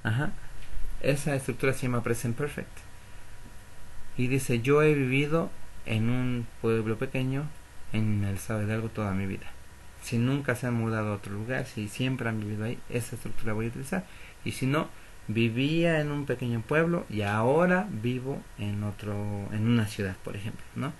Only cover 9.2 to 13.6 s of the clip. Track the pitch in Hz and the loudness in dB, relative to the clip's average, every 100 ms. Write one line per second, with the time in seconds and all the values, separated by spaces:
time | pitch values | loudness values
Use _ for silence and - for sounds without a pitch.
9.2 | 98 95 - - - - - - - 117 | 0 -4 -8 -10 -14 -16 -16 -14 -2 2
10.2 | 123 139 135 117 127 117 113 110 107 101 | 2 2 0 -2 0 0 0 0 0 -2
11.2 | 101 101 110 131 127 - 104 - 131 131 | -4 -8 -4 -4 -4 -6 -6 -2 -2 0
12.2 | 117 110 104 107 110 - - 123 117 113 | -2 -2 -4 -4 -4 -4 -4 -4 -4 -8
13.2 | - - - 107 | 2 2 4 2